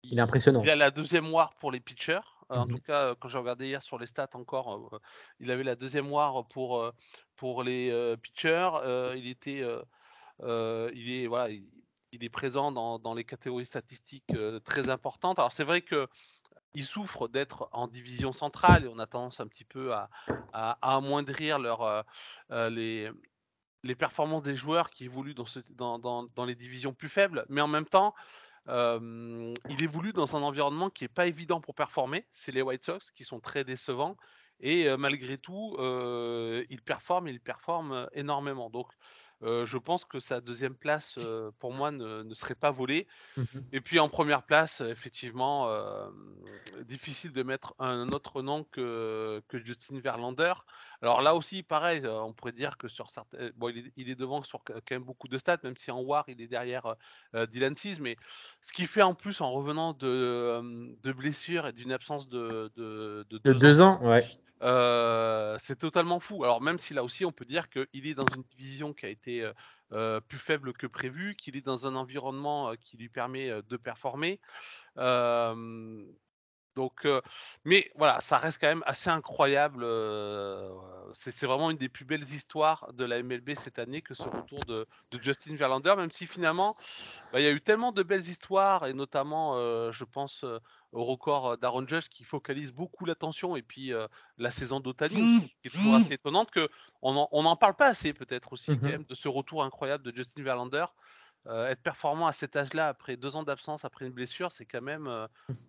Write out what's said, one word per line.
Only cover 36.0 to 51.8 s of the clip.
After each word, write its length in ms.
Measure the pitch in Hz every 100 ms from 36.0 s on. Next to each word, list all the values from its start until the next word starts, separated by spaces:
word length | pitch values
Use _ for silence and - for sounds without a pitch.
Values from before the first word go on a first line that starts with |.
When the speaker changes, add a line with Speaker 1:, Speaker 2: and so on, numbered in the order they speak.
| 123 120 117 117 113 117 120
Speaker 2:
il 120 | 131
performe, 460 | - 143 - 180 170
il 120 | 127
performe, 520 | - - - 170 156
euh, 140 | 127 123
énormément. 560 | 147 143 143 143 135 117
Donc, 180 | 117 123 - - - - _
euh, 220 | 113 117 120
je 140 | 127
pense 260 | 131 175 -
que 140 | 135
sa 200 | - 123
deuxième 360 | 120 120 131 131
place, 400 | 147 151 - -
euh, 320 | 117 113 110 107
pour 160 | 123
moi, 160 | 131 143
ne, 320 | 143 113 110
ne 140 | 110 107
serait 180 | -
pas 160 | 123 151
volée. 380 | 131 127 151 202 - - -
Speaker 1:
Mhm. 120 | 123 131 127
Speaker 2:
Et 100 | 135
puis 160 | - 165
en 100 | 151
première 360 | - 147 143
place, 380 | - 151 160 -
euh, 100 | 117
effectivement, 760 | 113 123 - 123 120 131 143 123
euh, 380 | 107 104 101 101 98 101 98 95 101 - -
difficile 480 | 123 131 - 139 175
de 100 | 131
mettre 320 | 127 131 - -
un 280 | 131 123 120
autre 340 | 143 - 139
nom 200 | 135 147 151
que, 680 | - 123 113 113 110 110 107 -
que 100 | 127
Justin 420 | 113 120 - 135
Verlander. 540 | 127 117 120 127 165 185 - - - -
Alors 220 | 120 117
là 100 | 139
aussi, 300 | 165 151 190
pareil, 380 | 180 151